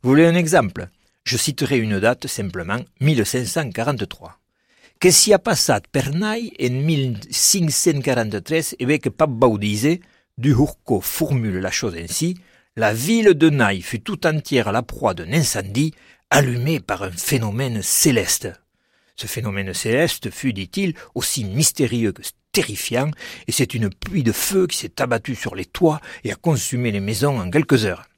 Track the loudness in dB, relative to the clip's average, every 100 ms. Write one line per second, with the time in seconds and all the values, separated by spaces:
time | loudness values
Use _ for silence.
0 | 6 6 6 6 4 2 2 -4 -12 _
1 | _ _ -4 -2 -2 -2 0 0 0 2
2 | 2 0 -4 -6 -6 -6 -4 -6 -6 _
3 | 2 2 2 -2 -2 -4 -4 -4 -2 -2
4 | -6 -10 -18 -20 _ _ _ _ _ _
5 | 4 6 6 4 4 0 2 0 0 -4
6 | -2 -2 -2 -4 -8 -4 -4 0 0 0
7 | 0 -4 -6 0 2 2 2 2 2 0
8 | 0 0 0 -4 -2 -2 -2 -4 0 0
9 | 0 0 0 4 4 4 0 0 2 0
10 | -4 _ _ -2 2 4 4 0 -2 -2
11 | -2 -4 -2 0 -2 -2 -4 -4 -4 -6
12 | -8 -4 -2 -4 _ _ _ -2 0 0
13 | 0 4 4 6 4 4 2 0 -6 -8
14 | -8 -2 -2 -2 -2 0 0 -2 -4 -2
15 | -2 -2 -2 0 0 -2 -4 -2 -2 -4
16 | _ _ _ 2 2 0 0 -2 -4 -6
17 | -6 -6 -2 0 -2 -4 -4 -4 -2 2
18 | 2 2 0 -2 -4 -14 _ _ _ _
19 | _ -14 -10 -6 -6 -4 -6 -6 0 2
20 | 2 -2 -8 -4 -4 -4 -6 -2 -2 -4
21 | -10 -6 -4 -4 -4 0 0 0 -2 0
22 | -2 -4 -12 -16 _ -2 -2 -4 -4 -2
23 | -2 -4 -12 -14 -6 -2 -2 0 -4 -4
24 | -4 0 0 0 0 2 0 -2 -8 -4
25 | -2 -2 -4 -6 -6 -8 -10 2 2 2
26 | -8 -10 -8 -2 0 0 0 -2 -2 -2
27 | -2 0 0 0 0 0 4 2 2 -4
28 | -12